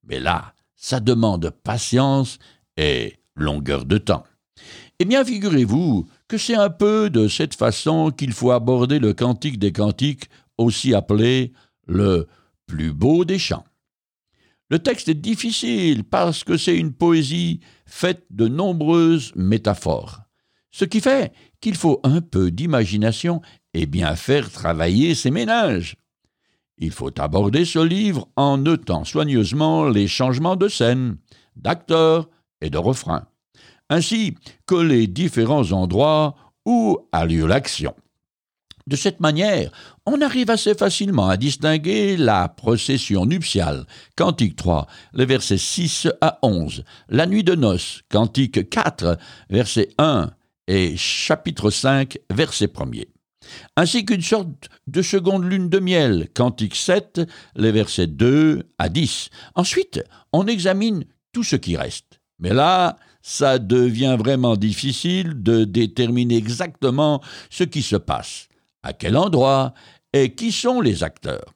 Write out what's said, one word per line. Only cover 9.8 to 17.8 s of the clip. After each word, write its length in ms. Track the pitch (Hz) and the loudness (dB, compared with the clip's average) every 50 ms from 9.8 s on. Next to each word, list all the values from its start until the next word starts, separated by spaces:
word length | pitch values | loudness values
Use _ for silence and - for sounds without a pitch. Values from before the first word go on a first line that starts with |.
| 104 104 101 - 135 147 143 - - _ _ _ _ _ _ | -2 -2 0 0 -2 -2 -2 -4 -12 _ _ _ _ _ _
aussi 360 | - 117 120 104 - - 131 117 | 0 0 0 0 0 0 2 2
appelé 600 | 98 92 - 101 104 113 120 127 131 127 123 _ _ _ _ _ _ _ | 2 2 2 2 2 4 2 2 0 -2 -4 _ _ _ _ _ _ _
le 400 | - 87 95 101 98 92 85 76 - _ _ _ _ _ _ _ | -4 0 0 2 2 2 0 -2 -4 _ _ _ _ _ _ _
plus 260 | - 82 76 80 80 | -10 -6 -4 -4 -4
beau 320 | 76 71 98 131 156 170 180 | -2 0 2 4 4 4 2
des 160 | 160 190 190 | 0 -2 -4
chants. 240 | - - - - - _ _ _ _ _ _ _ _ _ _ _ _ _ _ _ _ _ _ _ _ _ | -2 -4 -6 -8 -8 _ _ _ _ _ _ _ _ _ _ _ _ _ _ _ _ _ _ _ _ _
Le 100 | 147 165 | -4 0
texte 280 | - 277 240 - - | 0 -2 -2 -2 -2
est 60 | 156 160 | -4 -4
difficile 920 | 147 151 214 226 - - 233 220 - 254 247 233 208 180 165 143 113 107 | -2 -2 -4 -4 -4 -4 -6 -6 -4 -4 -4 -2 0 0 0 0 0 -2
parce 400 | _ - - 175 170 160 - - | _ -2 0 0 0 -2 -4 -4
que 140 | - 175 | -2 -2
c'est 180 | 160 - - 170 | -2 0 0 0
une 160 | 175 165 156 | 0 -2 -4
poésie 680 | 123 _ 170 170 165 160 151 131 156 175 175 170 165 165 _ - _ _ | -2 _ 2 2 4 2 0 -2 -4 -4 -4 -4 -6 -6 _ -20 _ _